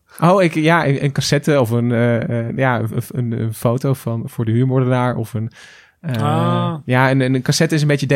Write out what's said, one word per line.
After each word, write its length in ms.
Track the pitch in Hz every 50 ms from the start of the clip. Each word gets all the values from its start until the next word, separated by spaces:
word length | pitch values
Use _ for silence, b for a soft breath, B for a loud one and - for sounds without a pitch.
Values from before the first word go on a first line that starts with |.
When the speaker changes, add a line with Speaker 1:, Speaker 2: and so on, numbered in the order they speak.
| _ _ - -
Speaker 1:
Oh, 240 | - 165 185 202 190
ik, 100 | 170 -
ja, 340 | 156 151 151 170 170 151 135
een, 160 | 139 135 -
een 80 | 143
cassette 480 | 135 - 139 - - 143 - - 151 143
of 100 | 127 107
een, 220 | 117 120 117 120
eh, 560 | 120 117 120 120 117 113 110 - 120 117 113 113
eh, 80 | 113 -
ja, 220 | 135 131 123 113
een, 100 | 113 110 107 - 117 -
een, 200 | - 117 120 117 113 117
een 120 | 113 113 110
foto 400 | - - 120 117 123 - 139 135
van, 280 | 135 - 131 117 113 113
voor 200 | 135 - - 123
de 60 | 110
huurmoordenaar 640 | 110 120 127 131 127 131 131 123 127 127 123 127 120
of 180 | - 113 110 -
een, 180 | 107 110 113 B B B B B B B B B B
eh, 200 | - 165 127 110 143
Speaker 2:
Ah. 520 | 147 151 160 170 175 175 175 175 175 170 156 135
Speaker 1:
ja, 260 | - 127 127 131 131
een, 80 | 131 135
een 220 | 131 127 131 131
cassette 340 | 127 - 147 - 165 160 165
is 60 | 156
een 60 | 147 147
beetje 180 | 147 139 143 127
D 20 | 143